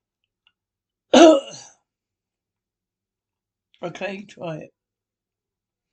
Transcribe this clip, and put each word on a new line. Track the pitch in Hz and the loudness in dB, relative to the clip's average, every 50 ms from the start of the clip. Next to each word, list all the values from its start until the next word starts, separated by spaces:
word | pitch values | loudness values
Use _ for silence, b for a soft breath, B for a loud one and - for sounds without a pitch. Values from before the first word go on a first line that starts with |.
| _ _ _ _ _ _ _ _ _ _ _ _ _ _ _ _ _ _ _ _ _ _ - | _ _ _ _ _ _ _ _ _ _ _ _ _ _ _ _ _ _ _ _ _ _ 6
<coughs> | 269 339 320 311 - - - - B B B B B _ _ _ _ _ _ _ _ _ _ _ _ _ _ _ _ _ _ _ _ _ _ _ _ _ _ _ _ _ _ _ _ _ _ _ _ _ _ - _ | 6 8 8 6 4 0 -8 -18 B B B B B _ _ _ _ _ _ _ _ _ _ _ _ _ _ _ _ _ _ _ _ _ _ _ _ _ _ _ _ _ _ _ _ _ _ _ _ _ _ -20 _
Okay, | - 175 165 - 190 196 196 196 208 | -14 -14 -12 -12 -12 -12 -12 -14 -16
try | - - - 175 220 214 | -20 -20 -16 -14 -14 -14
it. | - - - - _ _ _ _ _ _ _ _ _ _ _ _ _ _ _ _ _ _ _ _ _ _ _ | -14 -16 -20 -20 _ _ _ _ _ _ _ _ _ _ _ _ _ _ _ _ _ _ _ _ _ _ _